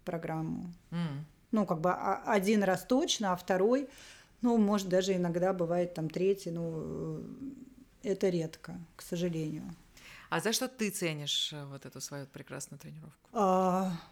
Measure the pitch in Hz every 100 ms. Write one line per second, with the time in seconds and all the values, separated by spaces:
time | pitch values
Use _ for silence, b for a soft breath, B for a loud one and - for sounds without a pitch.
0 | - 170 165 160 160 170 180 175 - 170
1 | 170 143 151 - _ 220 196 165 175 -
2 | 196 196 - 214 190 220 190 180 - 254
3 | 359 - 202 180 - 185 202 254 277 B
4 | B B B _ 240 233 202 208 190 180
5 | 190 185 175 170 180 185 170 175 175 175
6 | 160 175 185 196 175 170 170 160 156 156
7 | 160 156 - - 277 - - - - -
8 | 214 185 196 175 160 - - 180 165 -
9 | - 175 175 160 156 156 196 160 - B
10 | B B B 165 196 226 254 254 208 185
11 | 170 151 147 - - 151 143 139 123 135
12 | - 143 135 143 135 139 - 139 151 151
13 | 156 - _ 233 196 185 185 185 190 170
14 | B